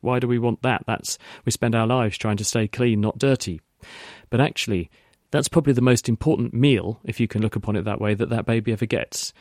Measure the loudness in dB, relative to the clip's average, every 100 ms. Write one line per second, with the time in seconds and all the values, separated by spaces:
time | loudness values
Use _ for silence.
0 | -2 0 0 0 0 0 0 -2 -2 -6
1 | -6 -10 -12 -8 -6 -2 0 2 2 2
2 | 0 -2 -2 -2 0 0 -2 0 2 2
3 | 0 0 0 0 -2 -10 -14 _ -20 -20
4 | -20 -20 -2 0 2 0 -2 -2 -4 _
5 | _ _ _ -2 2 2 4 4 4 4
6 | 2 0 2 0 0 2 4 2 0 -8
7 | -8 -4 -2 0 -2 -2 -2 -2 -2 -2
8 | -2 0 -2 -2 0 0 0 -2 -2 -2
9 | -4 -8 -10 -14